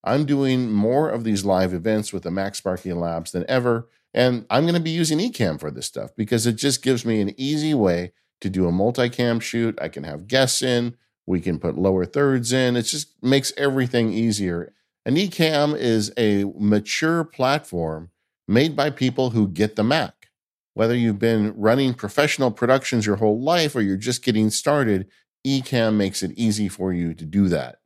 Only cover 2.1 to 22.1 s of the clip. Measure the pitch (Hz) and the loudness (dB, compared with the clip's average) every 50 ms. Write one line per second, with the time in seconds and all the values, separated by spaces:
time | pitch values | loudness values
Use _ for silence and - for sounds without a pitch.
2.1 | - 95 - 87 87 95 98 98 98 - - 95 92 90 - 92 87 85 85 85 | -8 -8 -6 -4 -4 -4 -4 -6 -6 -6 -4 -4 -4 -4 -6 -6 -6 -4 -4 -4
3.1 | 82 82 80 - - 90 87 - 131 127 120 123 117 113 117 _ _ _ _ _ | -4 -6 -8 -6 -6 -6 -4 0 -2 0 2 2 0 0 -2 _ _ _ _ _
4.1 | _ 113 123 127 123 117 104 _ - 127 156 170 170 175 160 160 160 170 170 147 | _ 2 2 2 2 -2 -4 _ 0 2 2 2 2 0 0 -2 0 0 0 0
5.1 | 156 151 202 247 208 - 113 87 76 - - 76 69 64 - - - - - - | 0 0 0 -2 -2 0 -2 -2 -2 -4 -8 -10 -10 -8 -12 -10 -10 -10 -10 -10
6.1 | _ - 113 101 123 113 107 120 113 107 - 143 127 - - 139 131 120 120 117 | _ -6 -2 0 0 0 2 0 -2 0 0 -2 -2 0 0 0 0 0 0 0
7.1 | 113 107 101 98 - - 131 139 151 151 147 156 151 131 107 92 85 87 90 - | 0 0 0 -2 -4 -6 -4 -2 -2 -2 0 0 2 2 4 2 2 0 -4 -8
8.1 | _ _ _ _ _ _ - 98 95 95 92 87 85 92 98 117 120 - 123 120 | _ _ _ _ _ _ -8 -4 0 0 0 2 2 2 0 0 2 0 0 0
9.1 | 120 - 120 120 117 117 - - - 117 117 113 - - - 82 - 71 71 78 | 0 0 0 0 0 -2 -4 -4 -4 -2 -2 -2 -2 -4 -8 -8 -8 -10 -10 -10
10.1 | 73 76 87 104 123 131 135 123 - - 135 127 123 120 120 120 117 _ _ _ | -10 -12 -8 0 2 2 2 2 0 -2 0 0 0 0 0 -2 -6 _ _ _
11.1 | _ _ _ - 92 87 82 92 85 80 - 87 - - 92 95 95 92 90 85 | _ _ _ -2 -2 -2 0 -2 -4 -2 -4 -4 -2 -2 -2 0 0 0 -2 -2
12.1 | - 143 143 139 135 127 120 113 123 131 127 123 123 123 117 - - 147 147 _ | -2 0 2 2 2 0 0 0 0 2 2 2 0 0 -2 -2 -6 -6 -8 _
13.1 | _ _ - 127 135 139 135 - - - 139 139 135 135 127 123 123 120 117 113 | _ _ 0 2 2 2 2 -2 -6 -2 -2 0 0 0 -2 0 0 0 0 0
14.1 | 90 107 113 117 104 98 98 90 87 85 85 - _ _ _ _ _ _ _ 113 | 0 0 0 0 0 0 -2 -2 -4 -4 -6 -10 _ _ _ _ _ _ _ -2
15.1 | 131 160 202 190 - - 165 160 156 147 147 147 151 147 - 120 113 110 104 104 | 0 0 0 -2 0 0 0 2 2 2 2 0 0 -2 0 2 2 2 0 -2
16.1 | - - 117 107 104 101 101 98 - - 104 104 107 104 104 - - - 160 160 | -2 0 2 2 2 2 0 -2 -4 -2 2 2 2 2 0 -2 -4 -2 0 0
17.1 | 165 170 160 160 - - 127 131 139 151 - - - 87 82 80 80 78 85 87 | 0 0 -2 -4 -4 -2 0 0 0 0 -2 -6 -6 -6 -4 -4 -6 -8 -12 -16
18.1 | _ _ _ _ _ _ _ - 98 117 143 165 147 143 143 151 127 - 131 127 | _ _ _ _ _ _ _ 2 4 4 4 4 2 0 -2 -2 0 0 -2 0
19.1 | 127 - 131 127 110 117 107 98 87 80 107 104 - - 107 117 143 160 123 85 | 0 0 -2 0 2 2 0 0 2 0 -2 0 0 0 0 2 2 0 0 -4
20.1 | _ _ - _ _ _ _ _ _ _ _ _ _ 107 110 113 120 123 117 113 | _ _ -20 _ _ _ _ _ _ _ _ _ _ 0 0 2 2 2 2 0
21.1 | 104 98 113 117 113 110 104 107 - 117 101 110 117 135 139 131 120 123 - 98 | 0 2 2 2 2 2 0 0 -2 0 2 4 4 4 2 0 -2 -4 -8 -4